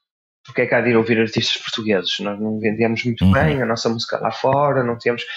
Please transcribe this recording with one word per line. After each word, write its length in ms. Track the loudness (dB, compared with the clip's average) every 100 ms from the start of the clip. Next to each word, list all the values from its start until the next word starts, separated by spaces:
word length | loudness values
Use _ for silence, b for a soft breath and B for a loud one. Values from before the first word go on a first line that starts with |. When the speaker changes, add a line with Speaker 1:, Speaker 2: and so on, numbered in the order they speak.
| _ _ _ _
Speaker 1:
porque 180 | -8 -2
é 40 | 0
que 80 |
há 60 | 2
de 100 | 4
ir 60 | 4
ouvir 220 | 4 2
artistas 360 | 0 0 -2 -4
portugueses? 580 | -6 -4 0 0 0 -4
Nós 180 | -4 -4
não 180 | -4 -2
vendemos 460 | -2 0 0 0
muito 200 | -2 2
Speaker 2:
Uhum. 80 | 4
Speaker 1:
bem 300 | 4 4 0
a 40 | -2
nossa 220 | -2 -2
música 300 | -2 -4 -4
lá 120 | -4
fora, 540 | 0 0 2 2 2
não 120 | 0 -2
temos, 240 | -2 -2 -6